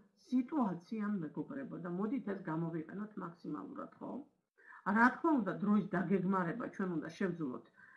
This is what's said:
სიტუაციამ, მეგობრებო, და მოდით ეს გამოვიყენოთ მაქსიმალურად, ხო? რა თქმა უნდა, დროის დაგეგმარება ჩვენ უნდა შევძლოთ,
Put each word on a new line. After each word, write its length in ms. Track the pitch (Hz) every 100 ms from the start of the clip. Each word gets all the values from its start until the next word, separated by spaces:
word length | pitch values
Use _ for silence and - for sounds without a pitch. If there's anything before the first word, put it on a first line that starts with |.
| - _
სიტუაციამ, 960 | - 254 254 311 214 170 - 220 208 208
მეგობრებო, 600 | 151 156 143 143 135 156
და 120 | 175
მოდით 380 | 175 220 269 202
ეს 120 | 190
გამოვიყენოთ 680 | 170 160 165 165 156 185 214
მაქსიმალურად, 800 | - 175 170 - 147 - - -
ხო? 200 | - - - - _ _ _ - - -
რა 200 | 208 240
თქმა 220 | 247 339
უნდა, 200 | 285 185
დროის 320 | 160 202 208 170
დაგეგმარება 760 | 180 170 190 175 190 170 - -
ჩვენ 220 | - 185
უნდა 160 | 165 -
შევძლოთ, 600 | - 190 170 147 123 - _ -